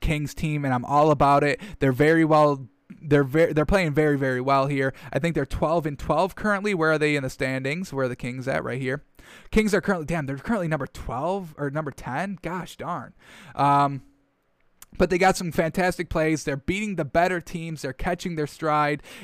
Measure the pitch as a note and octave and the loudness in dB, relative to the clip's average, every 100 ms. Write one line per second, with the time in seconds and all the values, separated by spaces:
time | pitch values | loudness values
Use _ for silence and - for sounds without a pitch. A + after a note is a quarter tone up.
0 | - D3+ C#3+ - D#3+ D3+ C#3 B2+ A#2+ C#3+ | -2 -2 -4 -4 -2 -2 0 -2 2 4
1 | D#3 C#3+ C#3+ C#3+ D3 C3+ - - C#3 B2+ | 4 6 6 4 4 -2 -8 -2 0 4
2 | D3+ E3 D#3+ D#3 D3 C#3+ C3 _ _ - | 4 6 6 6 4 2 -6 _ _ -16
3 | D#3 C#3+ C#3 D3 E3 D3+ D3+ G3 E3 C#3+ | 2 2 4 4 4 2 2 2 2 2
4 | D3+ C#3+ C3+ B2+ C3 C3+ C3+ C#3 C3+ - | 2 2 0 -2 2 2 2 0 -2 -4
5 | C3 C#3+ E3 D#3 C3+ - D#3 E3+ D#3 C#3+ | -6 -4 -2 -2 -2 -2 0 0 -2 -6
6 | - D#3 F#3 - G#3 G3+ G#3 F#3+ D#3+ D#3 | -2 0 0 -2 -2 0 0 0 2 4
7 | D3+ D3 C3 - C3 C3 C3 D#3+ F#3+ C3+ | 2 2 -2 -4 -4 -2 -2 -4 -6 -2
8 | B2+ B2 B2 B2+ B2 D3+ B2+ B2 C3 C#3+ | -2 -4 -8 -6 -4 -4 -4 -4 -4 -6
9 | - _ - - - A3 G#3+ G3 G3 F3+ | -8 _ -20 -20 -2 2 2 2 0 -2
10 | D3 E3+ C3+ C#3 - A3+ E3+ D#3 - - | -2 -4 -4 -6 -2 -2 0 -2 -4 -8
11 | - B2 D#3+ G3 F3 - C#3+ C#3+ D3+ - | -8 -4 -4 -4 -6 -8 -6 -4 -8 -10
12 | - C3 G3 F#3+ E3 F3+ E3+ - C3+ E3 | -8 -6 -6 -8 -8 -8 -10 -12 -10 -8
13 | A2+ - - - - - C#3 C#3+ C#3+ C#3 | -10 -20 -20 -20 -14 0 4 4 2 -2
14 | - _ _ _ _ _ _ _ - - | -12 _ _ _ _ _ _ _ -20 -2
15 | F3+ F#3 F#3 F#3 F3+ E3+ D#3+ F#3 F3+ F3 | 0 4 2 2 -2 -2 -2 0 -2 -2
16 | E3+ E3 D#3 D3+ - C#3 - F#3+ G#3+ F3 | -4 0 0 0 -2 -6 -4 -4 -4 -4
17 | D3 E3+ F3+ F3+ - E3+ E3 D#3 C3+ - | -2 2 2 0 -6 -10 -8 -8 -10 -6
18 | F#3 F3+ F#3 D#3+ D3 - D#3+ D3+ D3 D3 | -4 -4 -4 -4 -6 -4 0 2 0 -2
19 | - - | -8 -18